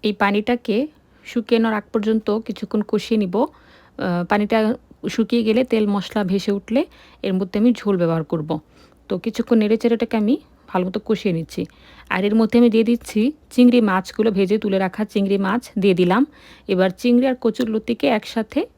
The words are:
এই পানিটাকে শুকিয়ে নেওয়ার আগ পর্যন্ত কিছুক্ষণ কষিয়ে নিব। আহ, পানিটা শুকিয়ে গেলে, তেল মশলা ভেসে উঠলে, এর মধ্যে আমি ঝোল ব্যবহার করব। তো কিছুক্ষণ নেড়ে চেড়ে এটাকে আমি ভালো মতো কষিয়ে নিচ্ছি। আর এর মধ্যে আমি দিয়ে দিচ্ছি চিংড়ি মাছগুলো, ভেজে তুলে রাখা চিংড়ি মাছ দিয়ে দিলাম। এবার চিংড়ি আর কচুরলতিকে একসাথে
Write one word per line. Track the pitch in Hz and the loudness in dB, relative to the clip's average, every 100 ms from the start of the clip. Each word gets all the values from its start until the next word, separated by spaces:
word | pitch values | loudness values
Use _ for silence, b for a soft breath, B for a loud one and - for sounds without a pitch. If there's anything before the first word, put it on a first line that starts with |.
এই | 214 196 | -4 0
পানিটাকে | 202 202 214 240 - 214 302 _ _ _ - | 0 0 0 -2 -2 -2 -4 _ _ _ -8
শুকিয়ে | 240 226 226 | -8 0 0
নেওয়ার | 226 214 | 2 -2
আগ | - | -4
পর্যন্ত | 226 214 220 214 208 | -2 0 0 0 -4
কিছুক্ষণ | - 202 202 214 208 | -4 -10 -6 -4 -2
কষিয়ে | 214 - 220 | -4 0 -2
নিব। | 190 196 | 0 -2
আহ, | 311 - _ - _ - 190 175 | -2 -6 _ -20 _ -8 -4 -4
পানিটা | 175 208 208 226 214 254 _ - - | 0 -2 2 0 0 -2 _ -10 -6
শুকিয়ে | - 214 240 | -2 0 0
গেলে, | 220 220 | 2 0
তেল | 254 220 208 | 2 0 0
মশলা | 202 - 214 | -2 -4 -4
ভেসে | 190 196 196 | -2 -2 -2
উঠলে, | 202 - 233 349 b b b | -4 -2 -2 -2 b b b
এর | 196 | -4
মধ্যে | 185 190 208 | -2 -2 2
আমি | 233 | 2
ঝোল | 226 208 190 | 2 0 0
ব্যবহার | 170 165 | 0 0
করব। | 156 165 156 156 _ b b b - | -2 -4 -4 -6 _ b b b -8
তো | 185 | -6
কিছুক্ষণ | 226 220 226 233 | -4 -6 2 2
নেড়ে | 208 226 | 4 2
চেড়ে | 240 233 | 2 0
এটাকে | 233 220 | -2 -2
আমি | 208 285 _ _ - | 0 -2 _ _ -6
ভালো | 185 | -4
মতো | 185 202 - | -2 -6 -6
কষিয়ে | 208 202 165 | -4 -2 -4
নিচ্ছি। | 156 - 180 B B B B | -6 -8 -10 B B B B
আর | 185 | -2
এর | 202 | 0
মধ্যে | 220 220 233 | 2 2 4
আমি | 240 | 4
দিয়ে | 220 226 | 4 2
দিচ্ছি | 240 - 214 240 - _ | -2 -2 0 0 -2 _
চিংড়ি | - 247 247 | 4 6 6
মাছগুলো, | 214 185 185 - 220 | 2 0 -2 -2 0
ভেজে | 196 190 214 | 2 0 0
তুলে | 208 190 | 0 0
রাখা | 190 196 | -2 -4
চিংড়ি | 214 208 196 196 | -4 -2 0 0
মাছ | 190 233 - - | 0 -2 -4 0
দিয়ে | 196 | 2
দিলাম। | 180 180 202 294 B B B - | 4 4 2 0 B B B -4
এবার | 185 185 185 | 0 0 0
চিংড়ি | 247 240 262 | 2 2 2
আর | 254 | 0
কচুরলতিকে | 226 214 233 220 214 233 285 | -2 -2 -4 -2 -4 -2 0
একসাথে | 214 - 233 214 277 453 | 0 -2 -6 -4 -4 -6